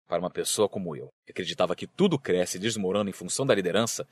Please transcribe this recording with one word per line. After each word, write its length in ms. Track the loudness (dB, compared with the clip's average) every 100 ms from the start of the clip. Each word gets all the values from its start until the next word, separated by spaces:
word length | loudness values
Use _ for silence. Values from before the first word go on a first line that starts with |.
| _
Para 120 | -2
uma 120 | -2
pessoa 380 | -2 -2 2 0
como 280 | 0 -6 -8
eu, 120 | -12 _
que 60 | -12
acreditava 460 | -8 -8 0 0 0
que 100 | -6
tudo 320 | 2 2 2
cresce 380 | 2 2 2 -2
e 40 |
desmorona 480 | -4 -2 0 0 -2
em 40 |
função 340 | -4 -6 -2 2
da 80 |
liderança, 540 | 4 4 2 0 -4 -10